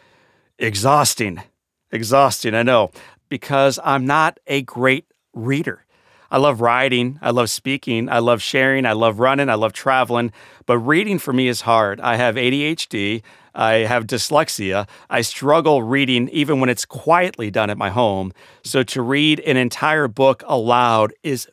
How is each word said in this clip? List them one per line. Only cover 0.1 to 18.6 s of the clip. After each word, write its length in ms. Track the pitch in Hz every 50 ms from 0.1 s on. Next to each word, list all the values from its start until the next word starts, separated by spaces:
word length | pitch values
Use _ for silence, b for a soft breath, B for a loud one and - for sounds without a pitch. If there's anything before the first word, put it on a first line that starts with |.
| b b b b b b b b b b
exhausting. 840 | - 113 104 98 104 135 147 147 143 143 - - 113 101 85 87 - _ _ _ _ _ _ _ _ -
Exhausting, 600 | - 113 113 104 131 139 139 127 107 - - 117 107
I 80 | 113 120
know, 260 | 123 127 113 101 - B B B B B B B -
because 500 | 143 123 - - 143 139 139 139 127 - -
I'm 220 | 160 139 139 127
not 320 | 131 143 156 156 165 - _ - -
a 140 | 139 139
great 420 | 131 - - 120 127 131 131 139 - _ _ _ _ _
reader. 520 | - 110 110 131 135 147 170 127 95 - _ _ b b b b b b b b
I 60 | -
love 240 | 135 139 147 131 107
writing, 580 | 120 120 120 127 131 135 127 120 120 127 139 147
I 80 | - 120
love 180 | 120 123 117 107
speaking, 640 | - - - 131 135 139 - 139 120 113 120 -
I 80 | - 120
love 240 | 117 120 120 107
sharing, 420 | - - - 135 131 135 135 135 131
I 80 | 117
love 260 | 110 107 117 113 104 104
running, 300 | 123 131 139 139 143 135
I 60 | 113
love 180 | 107 113 107
traveling, 580 | - - - 139 131 131 127 113 120 120 120 113 B B B B B B B
but 100 | - 120
reading 420 | 120 113 131 151 175 214 214 196 156
for 140 | - 147
me 160 | 123 127 131 123
is 140 | 120 -
hard. 400 | - 117 117 113 107 101 101 110
I 140 | - 123 117
have 200 | 113 123 120 107
A 140 | 131 123 127
D 140 | 131 143 147
H 220 | 151 165 - - -
D, 320 | - 107 101 101 110 117 - b b b b b b
I 220 | - 113 110 110
have 300 | 110 110 107 123 120 113
dyslexia, 800 | 104 131 110 - - 156 147 160 - - - 101 95 92 101 104 - B B B B
I 140 | - 123
struggle 600 | 113 - - - 131 139 151 165 143 156 147 131
reading 460 | 113 113 131 139 139 127 127 120 123 139
even 320 | - 160 147 135 151 131
when 80 | 131 123
it's 160 | 120 - -
quietly 640 | - - - - 151 165 175 180 185 - - 113 107
done 200 | 98 117 107 104
at 80 | 104 95
my 100 | 104 98
home. 460 | 95 123 123 107 98 95 95 92 - b b b b b